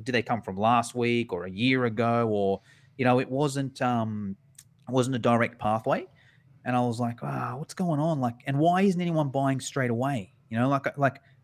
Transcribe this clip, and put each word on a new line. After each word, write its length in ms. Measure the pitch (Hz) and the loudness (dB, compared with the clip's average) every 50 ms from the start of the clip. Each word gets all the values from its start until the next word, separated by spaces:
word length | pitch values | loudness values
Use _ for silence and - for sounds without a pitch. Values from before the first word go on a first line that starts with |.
| 110 | -8
did 80 | 117 | -2
they 100 | 123 117 | 0 0
come 200 | 107 - 123 110 | 0 0 -2 -4
from 160 | 98 - 98 95 | -2 -6 -4 0
last 360 | 104 113 120 120 117 - - | 2 4 4 4 2 -2 -2
week 380 | 123 120 120 120 120 117 117 | -2 0 2 2 0 0 -2
or 140 | - 87 87 | -4 -8 -6
a 40 | 92 | -8
year 360 | 92 95 117 131 131 131 127 | -4 0 2 2 2 2 2
ago 420 | 120 110 107 120 117 117 120 117 113 | 0 0 0 0 2 2 2 2 2
or, 320 | 107 101 101 98 98 92 - - - _ _ _ _ - | 2 0 2 0 0 -2 -4 -14 -20 _ _ _ _ -2
you 80 | 131 | 2
know, 140 | 123 123 127 | 4 4 4
it 80 | 131 - | 2 0
wasn't, 500 | 127 135 147 147 135 139 135 135 135 - | -2 -2 0 0 0 -2 -6 -6 -4 -2
um, 540 | 135 127 123 120 113 110 107 104 104 98 98 - _ _ _ - - _ _ _ _ - | -2 0 0 0 0 -2 -4 -4 -6 -6 -8 -10 _ _ _ -20 -20 _ _ _ _ -2
it 20 | |
wasn't 240 | 120 131 123 127 135 | 0 0 2 2 0
a 40 | 120 | 0
direct 380 | 104 120 117 117 117 113 - - | 2 4 4 4 4 0 -2 -4
pathway. 480 | - 104 107 113 - 135 147 214 370 - _ _ _ _ _ _ _ _ _ - _ | -2 0 0 0 0 0 -2 -2 -2 -10 _ _ _ _ _ _ _ _ _ -12 _
And 100 | 123 127 | -2 0
I 60 | 127 | 0
was 180 | 123 123 117 113 | 0 0 -2 -2
like, 240 | 123 120 117 - - | -4 -4 -4 -6 -8
"Ah, 320 | 143 139 131 127 120 123 | -6 -6 -4 -4 -6 -6
what's 180 | 131 160 - - | -8 -10 -12 -6
going 280 | - 190 175 160 143 | -4 -2 -2 0 0
on? 180 | 151 165 165 143 | 0 0 0 0
Like, 160 | 131 120 120 - - | 0 -2 -2 -4 -6
and 140 | 139 139 139 | -4 0 2
why 220 | 151 170 175 185 | 4 4 4 4
isn't 180 | 196 202 185 175 | 4 2 2 2
anyone 300 | 180 175 165 156 151 139 | -2 -2 0 0 0 0
buying 320 | 127 135 139 135 135 131 | 0 0 0 0 0 -2
straight 280 | - - - 143 131 120 | -4 -6 -4 -2 0 0
away?" 440 | 117 113 127 139 143 120 95 - _ _ _ _ | 0 0 -2 -2 -2 -4 -6 -10 _ _ _ _
You 80 | 110 113 | -2 0
know, 80 | 120 135 | 2 2
like, 300 | 139 139 - - - 143 | 2 0 0 -4 -2 0
like, 240 | 139 135 - - _ _ _ _ | 0 0 0 -2 _ _ _ _